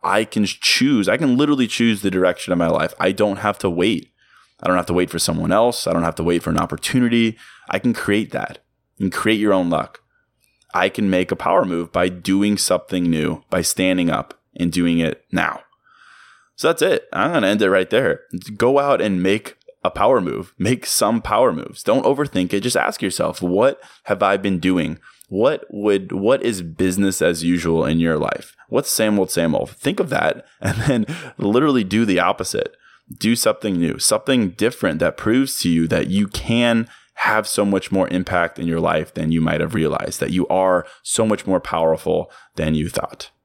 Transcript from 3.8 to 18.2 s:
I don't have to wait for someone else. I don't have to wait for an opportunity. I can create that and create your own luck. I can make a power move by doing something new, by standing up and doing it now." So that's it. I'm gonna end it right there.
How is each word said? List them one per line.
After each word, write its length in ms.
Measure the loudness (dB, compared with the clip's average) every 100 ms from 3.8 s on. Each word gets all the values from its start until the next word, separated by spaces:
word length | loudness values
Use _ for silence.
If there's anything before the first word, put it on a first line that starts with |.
| 0 0 -6 _ _ -20 _ _
I 40 | 0
don't 100 | 0
have 80 | 2
to 60 |
wait 160 | 0 0
for 100 | -2
someone 320 | -2 -2 2
else. 360 | 2 2 0 -4
I 60 |
don't 100 | -2
have 120 | -2 -2
to 80 |
wait 180 | 0 0
for 80 | 0
an 80 | -2
opportunity. 800 | -2 -6 -2 0 2 2 0 -2 -18 -20 -8
I 100 | -2
can 140 | -2
create 380 | -2 0 0 0
that 280 | -6 -8 -12 _ _ _ _
and 140 | -4
create 280 | -2 0 2
your 140 | 2
own 160 | 2 2
luck. 300 | -2 -4 -14 _ _ _ _ _ _ _
I 140 | -2 0
can 220 | 0 0
make 220 | 2 0
a 40 | -2
power 300 | 2 2 2
move 260 | -2 -4
by 180 | 0 -2
doing 480 | -2 0 2 2 0
something 520 | 0 -2 -2 -2 0
new, 340 | 0 0 -4 _
by 120 | -2
standing 480 | -2 0 0 2 0
up 300 | -2 -6 -16 _ -4
and 160 | -2
doing 280 | 0 0 2
it 260 | 0 -4 _
now." 320 | -2 -2 -4 -16 _ _ _ -20 -20 -20 _ _ -4
So 120 | -2
that's 120 | 0
it. 260 | 0 0 -4
I'm 220 | -2 0
gonna 140 | 0 0
end 140 | 2
it 80 | 2
right 200 | 2 2
there. 320 | 0 0 -2